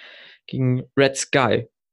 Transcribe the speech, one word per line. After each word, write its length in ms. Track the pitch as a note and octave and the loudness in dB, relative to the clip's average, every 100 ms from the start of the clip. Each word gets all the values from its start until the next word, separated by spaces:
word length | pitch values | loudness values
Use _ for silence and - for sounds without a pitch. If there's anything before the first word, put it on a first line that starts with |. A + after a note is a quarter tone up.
| - - - - - | -20 -20 -20 -20 -10
gegen 420 | C3 B2+ B2+ B2+ - | -4 -2 -2 -2 0
Red 200 | C3+ C3+ | 0 0
Skull 520 | - C#3+ A#2 A2 - _ _ | -2 0 2 0 -4 _ _